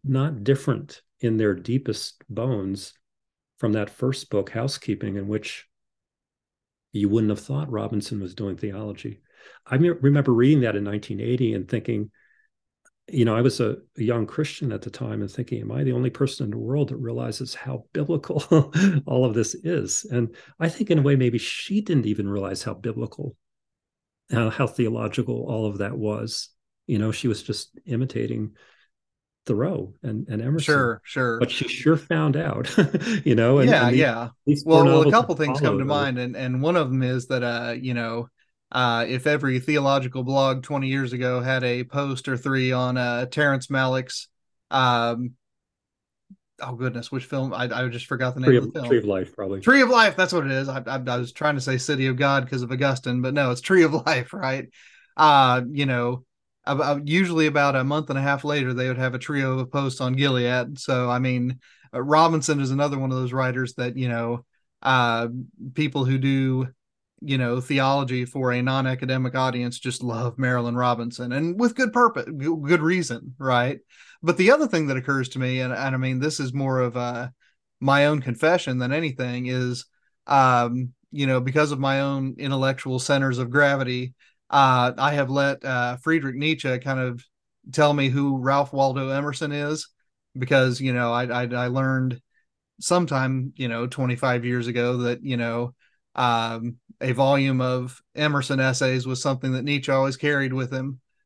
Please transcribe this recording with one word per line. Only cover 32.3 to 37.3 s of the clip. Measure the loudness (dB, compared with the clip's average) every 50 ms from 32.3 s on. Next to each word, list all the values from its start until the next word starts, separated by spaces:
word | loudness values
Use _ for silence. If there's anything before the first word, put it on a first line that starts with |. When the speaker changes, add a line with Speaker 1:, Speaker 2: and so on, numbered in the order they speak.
| 0 0
Speaker 1:
out, | 0 -2 -4 -4 -4 0 4 4 4 4 2 -2
<laughs> | -2 -2 -2 0 2
you | 2 4
know, | 6 6 6 6 6
and, | 6 6
Speaker 2:
Yeah, | 6 6 6 4
Speaker 1:
and | 4
these, | 4
Speaker 2:
yeah. | 4 2 2 -2 -6 -10 -12 _ _
Speaker 1:
these | 0 0 2 4
four | 6 8
Speaker 2:
Well, | 8 8
well, | 8 8
a | 8
Speaker 1:
novels | 8 8 6
Speaker 2:
couple | 6 4 2 0
Speaker 1:
that | 0 0
Speaker 2:
things | 0 0 2
come | 2 2 2 2
to | 0
Speaker 1:
followed | 0 0 0
are | 0
Speaker 2:
mind, | 0 -2 -2
and, | -4 -6 -6
and | -6 -4 -4 -2 0
one | 0 2 2 2
of | 2 2
them | 0 0 0
is | 0 0 -2 -2
that, | -2